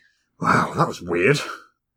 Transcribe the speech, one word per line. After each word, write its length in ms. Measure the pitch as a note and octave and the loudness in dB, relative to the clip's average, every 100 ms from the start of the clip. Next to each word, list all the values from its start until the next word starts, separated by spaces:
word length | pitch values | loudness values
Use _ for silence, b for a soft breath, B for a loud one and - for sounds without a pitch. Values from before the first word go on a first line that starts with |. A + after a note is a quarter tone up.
| _ _ _ - | _ _ _ -6
Wow, 340 | - - - - | 0 2 0 -2
that 120 | - | -2
was 140 | - | -2
weird. 380 | F2 E2+ G2 D3+ B B B _ _ | -4 0 2 2 B B B _ _